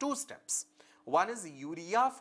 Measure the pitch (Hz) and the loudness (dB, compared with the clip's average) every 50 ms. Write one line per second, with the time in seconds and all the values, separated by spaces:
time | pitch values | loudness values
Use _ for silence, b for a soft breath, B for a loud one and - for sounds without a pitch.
0 | 269 285 277 - - - - - _ - - - - b b b b b b b | -2 -2 -2 -2 -4 -8 -10 -16 _ -4 -4 -4 -4 b b b b b b b
1 | b - 131 160 185 208 240 226 190 160 143 139 135 147 165 170 170 170 196 226 | b 2 4 4 4 4 0 -6 -8 -12 -12 -10 -8 -8 -8 -8 -4 0 4 4
2 | 254 262 262 - | 4 4 2 2